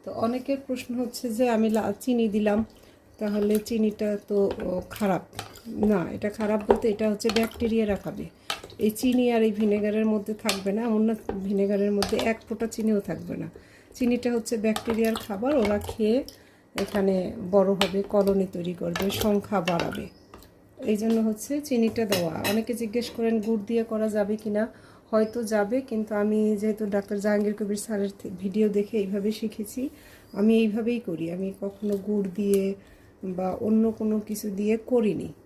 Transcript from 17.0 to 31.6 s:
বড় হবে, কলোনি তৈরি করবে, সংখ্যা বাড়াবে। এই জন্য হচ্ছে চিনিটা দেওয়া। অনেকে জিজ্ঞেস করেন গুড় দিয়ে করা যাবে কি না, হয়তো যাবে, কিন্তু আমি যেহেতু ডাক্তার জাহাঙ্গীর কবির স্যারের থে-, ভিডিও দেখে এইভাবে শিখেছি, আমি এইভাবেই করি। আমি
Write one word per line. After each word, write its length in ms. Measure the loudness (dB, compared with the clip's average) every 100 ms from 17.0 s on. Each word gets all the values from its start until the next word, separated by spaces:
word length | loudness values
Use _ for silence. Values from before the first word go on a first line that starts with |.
| 2 2 -2 -6 2
বড় 200 | 4 4
হবে, 260 | 4 2 2
কলোনি 440 | 0 2 4 2 0
তৈরি 280 | -4 -6
করবে, 300 | -4 -4 -2 -2
সংখ্যা 480 | 0 2 2 2 0
বাড়াবে। 460 | 2 0 -2 -6 -10 -16 -20 -20 -20 -20 -20 -8
এই 180 | -2 0
জন্য 200 | 2 2
হচ্ছে 320 | 2 -2 -4 -4
চিনিটা 440 | 0 2 2 0 0
দেওয়া। 280 | 0 0 -2 0
অনেকে 240 | 0 -2
জিজ্ঞেস 320 | -4 -2 -4 -4
করেন 240 | -2 0 0
গুড় 220 | 0 -2 0
দিয়ে 160 | -2
করা 240 | 0 -2 0
যাবে 260 | 0 -2 -2
কি 140 | -2
না, 140 | -2 -2 -6 -20 -20 -2
হয়তো 280 | 2 2 -2
যাবে, 340 | 0 0 2 -2
কিন্তু 320 | -2 -6 -2
আমি 260 | 0 2 2 2 2
যেহেতু 280 | 0 -2 -2
ডাক্তার 320 | -2 -2 -2
জাহাঙ্গীর 340 | 0 2 0
কবির 220 | -2 -4 -4
স্যারের 360 | -4 -4 -4 -6
থে-, 140 | -12 -8
ভিডিও 280 | -4 2 2
দেখে 260 | 2 0 -2
এইভাবে 320 | -2 -2 -2
শিখেছি, 500 | -2 -6 -6 -10 -6 -8 -8 -20 -20 -12
আমি 200 | 2 4
এইভাবেই 460 | 6 4 0 -2 -2
করি। 240 | -4 -6 -4
আমি 180 | -4 -6 -6